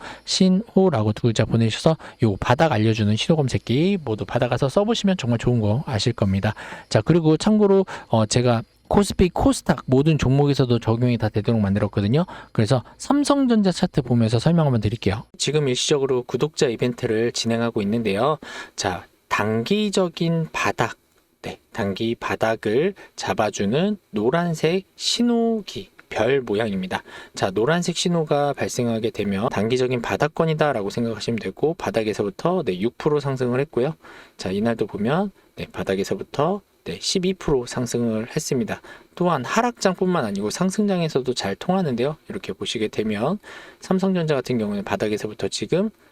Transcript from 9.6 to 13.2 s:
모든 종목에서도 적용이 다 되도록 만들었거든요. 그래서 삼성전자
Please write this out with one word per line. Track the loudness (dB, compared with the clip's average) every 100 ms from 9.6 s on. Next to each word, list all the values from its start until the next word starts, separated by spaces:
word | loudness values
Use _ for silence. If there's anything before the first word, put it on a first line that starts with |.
| 0 -2 2
모든 | 4 4 2
종목에서도 | 2 4 4 2 2 2
적용이 | 2 2 2 0
다 | 0
되도록 | 0 0 2
만들었거든요. | 2 2 0 0 2 2 0 -6 -6
그래서 | -2 2 0 -2 -8
삼성전자 | -2 0